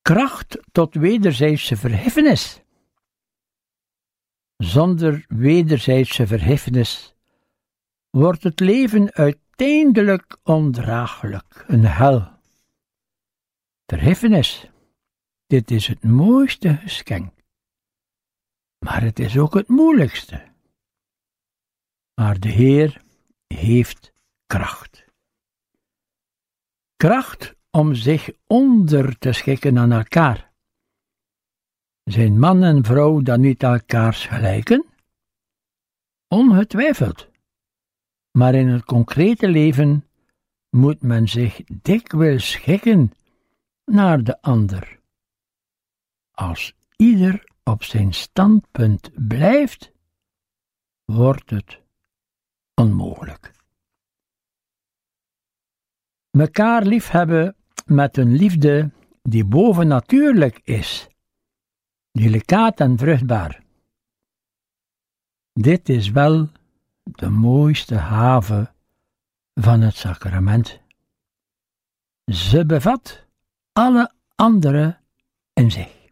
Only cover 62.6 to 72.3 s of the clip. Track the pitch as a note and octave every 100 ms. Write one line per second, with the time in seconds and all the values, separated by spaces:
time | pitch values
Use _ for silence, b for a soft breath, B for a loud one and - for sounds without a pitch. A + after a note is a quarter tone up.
62.6 | A3+ - C3+ A#2+ C#3+ C#3+ B2 A2 D#2+ -
63.6 | _ _ _ _ _ _ _ _ _ _
64.6 | _ _ _ _ _ _ _ _ _ -
65.6 | A2+ F3 - B2 G2+ B2 D3 D#3+ D3+ _
66.6 | _ _ _ _ - - F#2 G#2 A#2 C3+
67.6 | D3 D3 - A2 D#2+ A2 B2 B2+ G2 G#2
68.6 | A2 _ _ _ _ _ _ _ _ -
69.6 | A2 A#2 A2 - G2 F2 F#2+ F#2 F#2+ A2
70.6 | A2 - _ _ _ _ _ _ _ _
71.6 | _ _ _ _ _ _ -